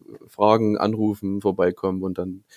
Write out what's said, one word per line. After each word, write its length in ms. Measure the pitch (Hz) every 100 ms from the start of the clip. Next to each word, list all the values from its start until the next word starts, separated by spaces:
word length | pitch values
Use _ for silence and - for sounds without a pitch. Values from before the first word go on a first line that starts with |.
| - - -
fragen, 480 | - 104 110 110 104
anrufen, 640 | 104 110 107 104 98 101
vorbeikommen 640 | 101 92 90 92 95 95
und 160 | 95 92
dann 260 | 92 95 _